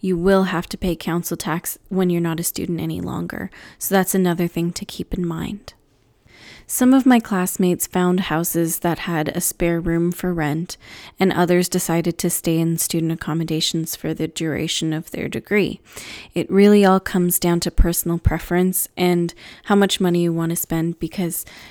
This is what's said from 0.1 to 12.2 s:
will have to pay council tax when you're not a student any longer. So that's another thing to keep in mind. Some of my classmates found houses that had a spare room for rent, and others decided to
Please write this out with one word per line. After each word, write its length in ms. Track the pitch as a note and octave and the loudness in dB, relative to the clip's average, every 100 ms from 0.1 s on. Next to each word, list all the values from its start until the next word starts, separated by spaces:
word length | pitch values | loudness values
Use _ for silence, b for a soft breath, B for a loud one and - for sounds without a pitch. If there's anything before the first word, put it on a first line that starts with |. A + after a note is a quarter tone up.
| F3+ | 0
will 260 | F3 G3 | 4 4
have 240 | F#3+ E3+ F3 | 4 0 -6
to 60 | - | -6
pay 200 | F#3+ E3 | -4 -4
council 400 | - E3+ E3+ E3 | -2 -2 -2 -6
tax 420 | - D#3+ - - _ | -4 -4 -6 -12 _
when 220 | F#3 F3+ | 0 2
you're 100 | E3+ | 2
not 200 | E3+ E3 | 0 -2
a 40 | |
student 360 | E3+ - F3+ E3+ | -4 -6 -4 -4
any 200 | E3 D#3 | -4 -4
longer. 500 | - F3 E3+ - F#3+ B B B | -6 -6 -6 -8 -10 B B B
So 160 | - | 0
that's 220 | G3 F#3 F#3+ | 2 2 2
another 320 | F3+ F3 F3 | 2 2 -2
thing 240 | - E3+ | 0 -4
to 120 | F3 | -4
keep 300 | - - F#3 | -10 -10 -8
in 100 | - | -4
mind. 500 | F3 D#3+ E3 G3+ - - _ _ _ _ _ B B B B | -4 -4 -8 -10 -14 -20 _ _ _ _ _ B B B B
Some 260 | - B3+ | 0 4
of 140 | C4+ B3+ | 6 6
my 140 | A#3+ | 4
classmates 680 | A3+ G3 F3+ - F#3 F3 - | 4 -2 -2 0 0 0 -2
found 340 | F#3 F3+ F3+ | 0 2 2
houses 600 | G3 D#3 E3+ E3 E3 E3 | 0 -2 -2 -2 -2 -2
that 200 | F3 D#3+ | -2 -2
had 280 | - E3+ D#3 | -4 -4 -2
a 120 | - | -4
spare 400 | - - E3+ E3+ | -4 -2 0 0
room 300 | E3+ E3 E3+ | 0 0 0
for 240 | F3+ F3+ | -2 -4
rent, 420 | E3+ D3+ D3 F3 - B B B - | -2 -2 -2 -6 -12 B B B 0
and 120 | F#3+ | 0
others 360 | D#3+ F3 F3 F3+ | 2 4 4 2
decided 500 | F3+ - E3+ E3+ | -2 -2 0 0
to 100 | E3+ | -2